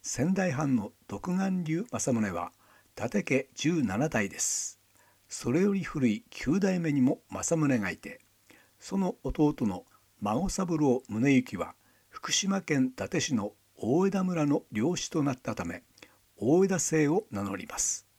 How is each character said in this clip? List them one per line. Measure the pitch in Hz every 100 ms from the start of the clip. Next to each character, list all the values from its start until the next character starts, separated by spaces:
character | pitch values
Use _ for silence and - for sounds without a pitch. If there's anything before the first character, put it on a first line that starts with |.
仙 | - - 156
台 | 190 185
藩 | 131 147 123
の | 92 _ -
独 | 101 180 180
眼 | 190 185
竜 | 156 160 233
政 | 104 - 117
宗 | 104
は | 87 85 _ _ - _ -
伊 |
達 | 110 208
家 | - 135 -
十 | - 151 175
七 | 113 98 151
代 | 120 95
で | -
す。 | - - - - _ _ _ _ _
そ | - -
れ | 143
よ | 202
り | 196
古 | - 156 127
い | 104 _
九 | - - 185
代 | 196 185
目 | 165
に | 143
も | 127 - _
政 | - - 165
宗 | 147 123
が | 95
い | -
て、 | - - _ _ _ - _ _
そ | - 196
の | 185 -
弟 | 139 - 151 151
の | 113 92 - _ _ _
孫 | 104 113 196
三 | - 180
郎 | 160 147 127 -
宗 | 104 139
行 | 131 127 95
は | 82 - _ _ _
福 | - 170
島 | - 196 196
県 | - 143 131
伊 |
達 | - 98 170
市 | -
の | 120 98 - _ -
大 | 104 151 196
條 | 190 185
村 | 175 147
の | 143 -
領 | 107 131 180
主 | -
と | 160
な | 143
っ | 127
た | - 107
た |
め、 | - - _ _ - _ _ -
大 | 113 170 196
條 | 185
姓 | - 160 147
を | 180 -
名 | 101
乗 | 98 98
り | -
ま | -
す。 | - - _